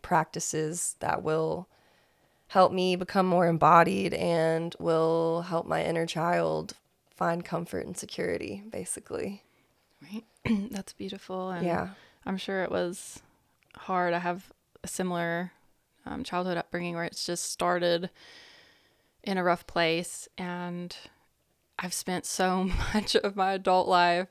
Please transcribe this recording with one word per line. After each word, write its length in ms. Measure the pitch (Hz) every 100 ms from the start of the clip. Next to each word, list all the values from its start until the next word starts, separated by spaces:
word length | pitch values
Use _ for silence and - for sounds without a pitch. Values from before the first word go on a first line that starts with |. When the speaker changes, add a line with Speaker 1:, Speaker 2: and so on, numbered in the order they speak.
Speaker 1:
practices 920 | - 175 160 - - 156 156 170 - -
that 240 | - 80
will 440 | - 156 160 160 180 _ _ _ _ _ _ _ _
help 240 | 196 185
me 240 | 190 185 180
become 300 | 185 202 185
more 220 | 175 175
embodied 640 | 165 156 170 165 196 190
and 640 | - 175 170 160 165 165 -
will 640 | 170 160 160 165 165 170
help 220 | 175 170 -
my 180 | 165
inner 220 | 160 165 170
child 680 | 165 170 175 165 156 160 - _ _ _ -
find 280 | 175 170
comfort 420 | - - 175 87 -
and 120 | 185
security, 680 | 196 - 175 87 - 196 208
basically. 760 | 220 180 - - - - 202 _ _ _ _ _ _
Speaker 2:
Right. 220 | 143 214 220 _ -
<clears throat> 260 | 214 202
That's 220 | 196 -
beautiful. 560 | - 196 196 - 185 185
And 140 | 180 175
Speaker 1:
Yeah. 240 | 175 185 196 - _ -
Speaker 2:
I'm 120 | 190
sure 260 | - 196
it 80 | 180
was 500 | 180 180 175 - - _ _ _ _ _ -
hard. 380 | - 185 180
I 60 | 170
have 320 | 175 180 - - _ -
a 40 | -
similar, 640 | - 185 175 170 170 180 _ _ _ _ _ -
um, 180 | -
childhood 340 | - 180 180 170
upbringing 380 | - 175 175 170
where 100 | 170
it's 200 | - -
just 200 | 175 -
started 580 | - 180 180 175 170 180 _ - - - - - _ _ _ _ _
in 140 | - 190
a 60 |
rough 220 | 180 170 -
place, 600 | - 165 165 175 - - -
and 580 | 180 175 180 175 175 - - _ _ _ _ _ _ -
I've 140 | 185
spent 320 | - - 180 -
so 440 | - 185 185 190 -
<laughs> 120 | -
much 220 | 214 202 -
of 200 | 202 196
my 180 | 190
adult 340 | 196 190 185 180
life 400 | 180 175 175 185